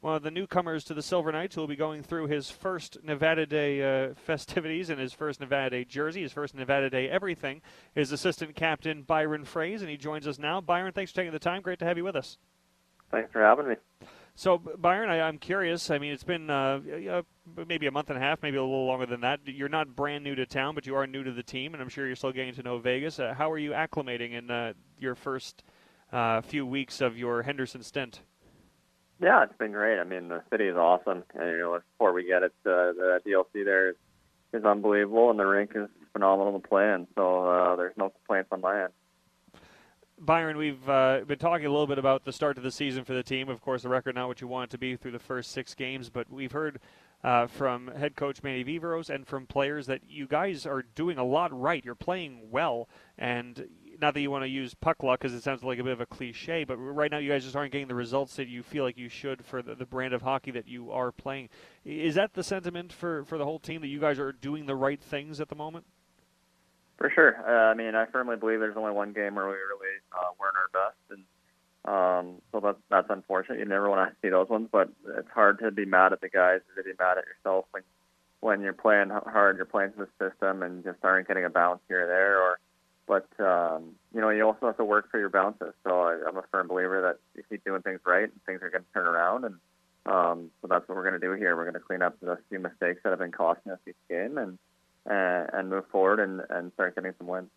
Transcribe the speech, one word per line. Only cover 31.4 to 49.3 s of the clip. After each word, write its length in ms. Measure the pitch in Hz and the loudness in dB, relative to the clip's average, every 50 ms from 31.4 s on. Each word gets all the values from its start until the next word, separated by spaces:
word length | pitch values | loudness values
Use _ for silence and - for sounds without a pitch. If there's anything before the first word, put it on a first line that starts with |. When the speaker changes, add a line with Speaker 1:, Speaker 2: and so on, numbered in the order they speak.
| 82 87 | -4 -2
Speaker 2:
you 80 | 82 82 | -2 -2
know, 140 | 87 85 87 | -2 -2 -2
the 100 | 85 - _ _ | -4 -6 _ _
support 220 | _ 117 98 90 | _ 4 4 4
we 80 | 90 90 | 4 0
get 220 | 87 92 90 92 | 2 2 4 4
at, 80 | 90 _ _ _ | 2 _ _ _
uh, 300 | 104 92 90 90 90 87 | 2 4 4 4 4 2
the 260 | 90 92 92 90 90 - | 0 2 2 2 2 2
D 80 | 104 98 | 2 2
L 160 | 92 92 - _ | 2 2 2 _
C 120 | 104 101 | -4 0
there 240 | 101 98 95 95 92 | 2 4 4 4 4
is, 80 | 90 _ _ _ _ _ _ _ _ _ _ _ - | 0 _ _ _ _ _ _ _ _ _ _ _ -8
is 120 | 117 107 | 0 4
unbelievable, 640 | 107 104 104 101 107 104 104 104 101 107 113 117 120 | 4 4 4 4 4 4 4 4 4 6 6 8 8
and 100 | 113 107 | 6 6
the 40 | 101 | 4
rink 280 | 98 98 101 104 104 - | 4 4 4 2 0 -2
is 140 | 110 104 101 _ _ - _ _ | -6 -6 -6 _ _ -20 _ _
phenomenal 480 | 104 101 95 95 98 98 101 101 95 | 2 4 6 6 6 4 2 0 -2
to 80 | 95 - | -2 2
play 240 | - 98 101 107 101 | 4 4 4 4 2
in. 160 | 90 90 - _ | 0 -2 -6 _
So, 280 | - 98 92 92 92 92 | 0 2 4 4 2 4
uh, 300 | 90 90 90 90 90 90 | 4 4 4 4 4 4
there's 220 | 87 90 90 - | 2 0 -4 -2
no 140 | - 98 95 | -2 -4 -4
complaints 400 | - _ _ _ 110 95 95 _ - | -4 _ _ _ 0 0 0 _ -6
on 80 | 92 | -2
my 240 | 90 92 98 104 98 | 0 0 0 0 -2
end. 80 | 107 _ _ _ _ _ _ _ _ _ _ _ _ _ - - - - - _ _ _ _ _ _ _ _ | -4 _ _ _ _ _ _ _ _ _ _ _ _ _ -20 -20 -20 -20 -20 _ _ _ _ _ _ _ _
Speaker 1:
Byron, 360 | 165 147 160 165 165 160 156 | 2 4 4 4 4 0 -2
we've, 320 | 151 156 151 139 131 131 135 | -2 -2 -2 -4 -4 -2 2
uh, 340 | 139 135 131 131 131 135 110 | 4 6 6 6 4 2 0
been 120 | 143 147 135 | -2 -4 0
talking 280 | - 170 170 170 147 | 2 2 2 2 0
a 40 | 147 | 2
little 180 | 143 147 151 139 | 2 2 2 2
bit 100 | 143 135 | 0 2
about 260 | 131 135 135 135 _ | 4 4 4 4 _
the 80 | 139 127 | -6 -6
start 240 | - 156 147 139 | 0 0 0 0
to 60 | 127 123 | 0 -4
the 80 | 131 | -8
season 340 | 123 - 147 139 127 131 127 | -6 -4 -4 -4 -4 -6 -6
for 100 | - 131 | -4 -4
the 80 | 127 123 | -4 -4
team. 240 | - 135 131 131 135 | -4 -4 -6 -4 -6
Of 120 | 127 113 | -8 -8
course, 220 | _ - 131 123 113 | _ -4 -4 -4 -2
the 60 | 123 | 0
record 260 | 127 127 123 135 127 | -2 0 0 -2 -4
not 140 | 123 127 123 | -4 -4 -6
what 120 | 123 - | -6 -8
you 60 | 131 | -10
want 240 | 123 127 127 123 117 | -8 -6 -6 -6 -8
it 0 | |
to 80 | - 123 | -8 -8
be 160 | 127 127 127 | -6 -6 -6
through 180 | 123 - 131 120 | -6 -8 -10 -12
the 60 | 120 | -12
first 320 | - - 131 127 120 - | -8 -8 -8 -8 -6 -8
six 240 | - 139 123 - - | -8 -10 -10 -10 -10
games, 360 | - 139 127 131 135 123 113 | -10 -8 -8 -8 -10 -12 -10
but 200 | - 123 117 - | -8 -8 -8 -8
we've 220 | 123 135 139 127 123 | -8 -10 -10 -8 -6
heard, 280 | 147 156 151 143 131 _ - - _ _ _ _ _ - | -4 -6 -6 -6 -10 _ -20 -20 _ _ _ _ _ 0
uh, 240 | 123 123 120 120 120 | 2 4 4 4 2
from 400 | - - 143 131 123 123 123 127 | -2 -2 -2 -2 -2 -2 -8 -12
head 260 | 123 131 139 147 143 | -10 -6 -6 -6 -4
coach 280 | - 147 143 139 - - | -4 -6 -6 -6 -6 -8
Manny 200 | 143 131 127 127 | -6 -6 -6 -6
Viveros 460 | 127 156 170 160 170 165 165 165 - | -6 -6 -6 -6 -4 -6 -6 -6 -6
and 160 | 147 139 135 | -8 -10 -8
from 200 | - | -8